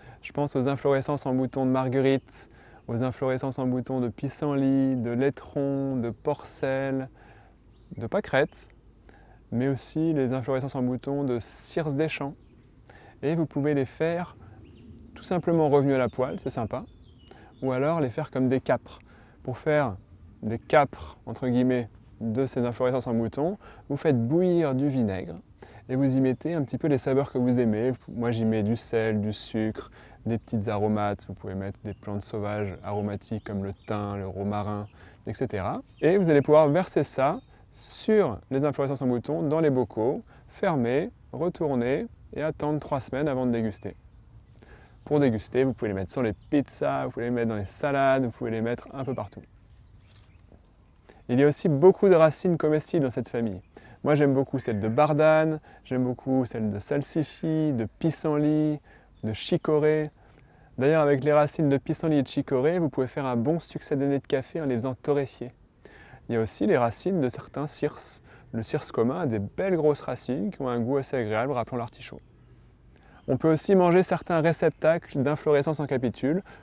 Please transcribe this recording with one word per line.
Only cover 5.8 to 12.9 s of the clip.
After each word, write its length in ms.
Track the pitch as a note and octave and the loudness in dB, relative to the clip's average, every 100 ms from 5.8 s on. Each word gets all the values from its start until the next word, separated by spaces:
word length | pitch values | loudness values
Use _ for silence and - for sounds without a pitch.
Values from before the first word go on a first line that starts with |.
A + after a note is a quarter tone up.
| C3+ C3 | -2 -2
de 140 | A#2 | -4
porcel, 1000 | G#2+ - D3 - - C3+ C3+ C3+ C3+ C3 - - - - _ - - - - | -4 -4 -4 -8 -6 -4 -2 -2 -4 -6 -14 -20 -20 -20 _ -20 -20 -18 -10
de 100 | A2+ | -4
pâquerette, 640 | - - C3+ D3+ - - - - - - - - - - | -4 0 0 0 -2 -20 -20 -20 -20 -20 -20 -20 -20 -6
mais 160 | A2+ C3 | -2 0
aussi 440 | C3 - D#3 D#3+ | -2 -4 -2 0
les 200 | D3+ C3 | 2 0
inflorescences 420 | C3 B2 C3 C3+ | -2 -2 -2 -2
en 80 | C3+ | -4
bouton 400 | B2 B2+ - C#3+ | -2 -4 -4 -4
de 160 | C#3+ A#2+ | -2 -4
cirse 560 | - - - - D#3 | -6 -10 -6 -4 -2
des 140 | C#3 D#3 | -2 -2
champs. 260 | - C#3+ - - - - - - | -2 -8 -10 -20 -20 -20 -20 -20